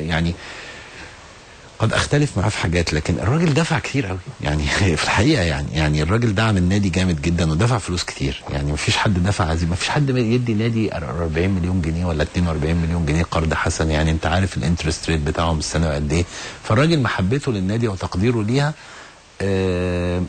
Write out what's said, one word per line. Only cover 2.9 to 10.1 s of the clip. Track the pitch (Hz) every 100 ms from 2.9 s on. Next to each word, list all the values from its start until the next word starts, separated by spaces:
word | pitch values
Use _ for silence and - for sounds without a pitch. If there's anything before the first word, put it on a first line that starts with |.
لكن | 76 - 71
الراجل | 90 160 170
دفع | 143 165 139
كتير | - 139 98
قوي، | 92 - -
يعني، | 73 76 73 -
<laughs> | 98 76
في |
الحقيقه، | - - 127 135
يعني، | 85 71 71
يعني | - 151 76
الراجل | 151 113 117
دعم | 98 110 98
النادي | 90 104 98
جامد | 90 92 78
جدًا | 85 85 80
ودفع | 78 120 120
فلوس | - 90
كتير، | - - 67 - -
يعني | 69 71
مفيش | 76 - -
حد | 110 90
دفع، | 90 -
عزيز، | 82 82 85
مفيش | 95 -
حد | 151 139